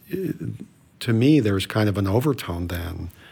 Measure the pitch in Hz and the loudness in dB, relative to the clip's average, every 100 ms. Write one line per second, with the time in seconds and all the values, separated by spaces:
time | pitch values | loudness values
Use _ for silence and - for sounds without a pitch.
0 | - 185 185 - - 110 - _ _ - | -8 -6 -4 -6 -8 -10 -14 _ _ -10
1 | - 113 127 151 107 98 - 110 107 101 | 0 4 6 6 4 0 0 0 2 2
2 | 98 107 147 127 - 85 87 87 85 85 | 2 2 2 -2 -4 -6 -4 -6 -6 -8
3 | 87 - - | -12 -14 -20